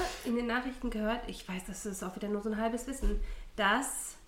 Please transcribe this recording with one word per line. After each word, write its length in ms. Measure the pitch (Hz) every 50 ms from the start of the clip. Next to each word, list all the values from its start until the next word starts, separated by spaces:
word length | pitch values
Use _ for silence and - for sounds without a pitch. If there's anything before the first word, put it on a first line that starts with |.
| 359 - - - -
in 120 | 254 233
den 100 | 240 240
Nachrichten 420 | 233 233 254 254 262 254 - - 240
gehört, 320 | 220 214 214 214 233 240 -
ich 200 | - 185 - -
weiß, 180 | - 185 185 -
das 180 | - 185 - -
ist 180 | 208 190 - 185
auch 100 | 185 190
wieder 120 | 196 208 202
nur 120 | 208 202
so 80 | 208 220
ein 80 | 214 208
halbes 280 | 226 226 240 247 -
Wissen, 340 | 269 277 269 214 214 208 - - - - - - - -
dass 600 | - 202 196 214 254 269 - - - - - - - -